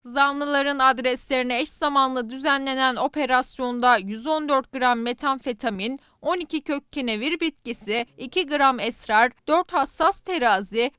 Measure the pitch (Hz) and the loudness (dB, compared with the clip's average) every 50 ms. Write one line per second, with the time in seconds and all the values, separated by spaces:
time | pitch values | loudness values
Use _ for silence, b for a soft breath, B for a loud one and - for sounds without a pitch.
0 | - 247 240 277 277 285 277 285 294 285 285 277 277 285 285 277 262 262 262 226 | -14 -6 0 2 2 2 2 0 -2 0 2 2 2 0 0 4 4 4 4 4
1 | 240 254 247 247 - - 277 254 254 247 247 233 311 - - - 320 294 285 269 | 0 -2 -2 -2 -4 -2 0 0 0 0 -2 -2 -4 -4 -4 -2 -2 0 2 2
2 | 269 262 262 254 240 220 254 262 269 302 277 277 269 269 262 262 262 262 247 214 | 2 2 0 -2 -4 -6 -8 -4 0 0 2 2 0 -2 0 2 2 2 2 0
3 | 262 294 - 302 294 247 254 247 - - - - 262 247 247 240 240 247 247 214 | -2 -2 -2 -2 0 2 2 2 0 0 -6 -6 -6 -4 -2 2 4 4 4 4
4 | 190 196 214 220 233 302 311 311 302 294 285 269 254 _ - 269 247 247 247 233 | 2 -4 -8 -6 -2 -2 -2 -2 0 0 0 0 0 _ -4 0 2 2 2 2
5 | 226 240 247 - - 285 269 254 - 269 240 - - 240 208 185 196 233 269 277 | -2 -4 -4 -4 -2 -2 -2 -2 -4 -8 -6 -4 -4 -4 -4 -4 -4 -6 -6 -8
6 | b b b b - 294 349 359 339 - - 311 - - 294 285 - - - 294 | b b b b -4 -4 -2 -2 -4 -4 -6 -6 -4 -4 -6 -6 -6 -8 -8 -6
7 | 254 240 220 208 226 294 339 320 339 320 302 _ - 247 240 - - 208 208 240 | -4 -2 -2 -2 -2 -4 -4 -2 -4 -4 -6 _ -10 -10 -10 -10 -6 -4 -4 -4
8 | 233 _ _ - 254 254 - - 285 277 294 285 277 269 254 240 - 226 240 - | -4 _ _ -14 -12 -6 -4 -4 -4 -2 0 2 2 2 2 2 -2 -6 -6 -8
9 | - - 214 214 233 247 - _ - - 302 339 359 - 359 330 269 - - - | -4 0 4 4 4 4 2 _ -4 0 0 0 0 0 0 -2 -2 -2 -2 0
10 | 320 349 392 - - - 370 330 247 233 202 185 208 - 202 226 233 277 _ | 0 0 0 0 -6 -6 -2 0 2 2 2 2 0 -2 -2 0 0 -2 _